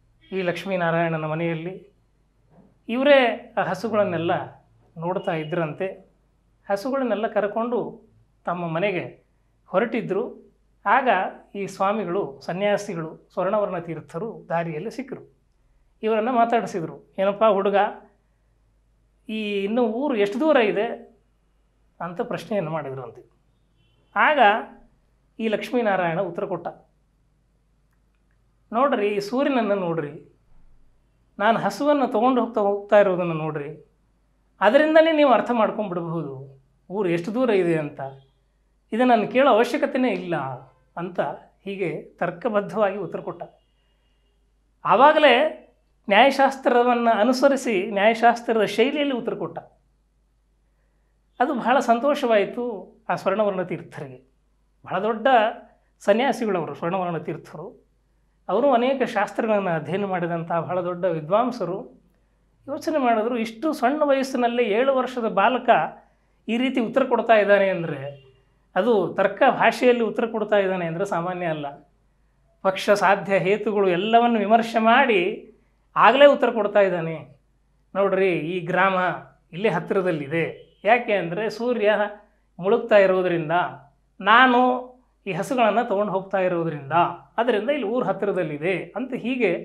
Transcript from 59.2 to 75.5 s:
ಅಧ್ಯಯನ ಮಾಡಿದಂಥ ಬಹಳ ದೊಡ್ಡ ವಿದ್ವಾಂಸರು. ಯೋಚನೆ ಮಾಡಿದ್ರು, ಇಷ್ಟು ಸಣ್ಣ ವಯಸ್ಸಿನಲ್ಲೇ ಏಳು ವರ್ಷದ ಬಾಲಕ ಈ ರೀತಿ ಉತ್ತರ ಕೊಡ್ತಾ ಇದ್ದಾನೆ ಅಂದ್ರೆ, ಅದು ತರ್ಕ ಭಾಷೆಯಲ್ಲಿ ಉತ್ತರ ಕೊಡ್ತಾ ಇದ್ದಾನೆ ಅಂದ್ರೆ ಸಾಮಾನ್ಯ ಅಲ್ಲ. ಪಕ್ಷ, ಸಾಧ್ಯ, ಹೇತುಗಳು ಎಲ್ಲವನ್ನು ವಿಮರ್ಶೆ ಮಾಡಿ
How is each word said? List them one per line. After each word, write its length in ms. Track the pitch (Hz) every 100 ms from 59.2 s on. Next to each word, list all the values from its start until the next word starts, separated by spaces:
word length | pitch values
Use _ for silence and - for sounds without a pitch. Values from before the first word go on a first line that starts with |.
| 202 - 226 208 190
ಅಧ್ಯಯನ 360 | 160 143 190 202
ಮಾಡಿದಂಥ 460 | 185 170 170 165
ಬಹಳ 300 | 170 147 180
ದೊಡ್ಡ 240 | 175 175 185
ವಿದ್ವಾಂಸರು. 1040 | 160 151 202 247 - 170 190 262 - _ _ _ _ _ _ -
ಯೋಚನೆ 300 | 294 330 311
ಮಾಡಿದ್ರು, 400 | 254 226 220 247
ಇಷ್ಟು 360 | 220 - 320
ಸಣ್ಣ 300 | 302 240 302
ವಯಸ್ಸಿನಲ್ಲೇ 600 | 294 269 269 269 240 240
ಏಳು 320 | 233 202 269 262
ವರ್ಷದ 320 | 254 254 220
ಬಾಲಕ 400 | 185 208 247 240 196 165 - _ _ _ _ -
ಈ 100 | 233
ರೀತಿ 220 | 262 262
ಉತ್ತರ 240 | 226 247
ಕೊಡ್ತಾ 300 | 262 240 226
ಇದ್ದಾನೆ 360 | 220 196 202 196
ಅಂದ್ರೆ, 580 | 180 165 143 139 139 - _ _ _ _ 185
ಅದು 380 | 220 220 170
ತರ್ಕ 300 | - 190 196 269
ಭಾಷೆಯಲ್ಲಿ 540 | - 190 - 254 240
ಉತ್ತರ 220 | 220 214 233
ಕೊಡ್ತಾ 320 | 226 214 214
ಇದ್ದಾನೆ 280 | 190 185 170
ಅಂದ್ರೆ 200 | 165 196
ಸಾಮಾನ್ಯ 400 | 180 170 180 175
ಅಲ್ಲ. 200 | 156 143 147 _ _ _ _ _ _ _ _
ಪಕ್ಷ, 280 | 190 190 -
ಸಾಧ್ಯ, 480 | 202 185 202 170 196
ಹೇತುಗಳು 520 | 170 208 214 208 196
ಎಲ್ಲವನ್ನು 500 | 175 208 226 240 226
ವಿಮರ್ಶೆ 400 | 202 226 226 233
ಮಾಡಿ 640 | 220 240 269 208 180 220 -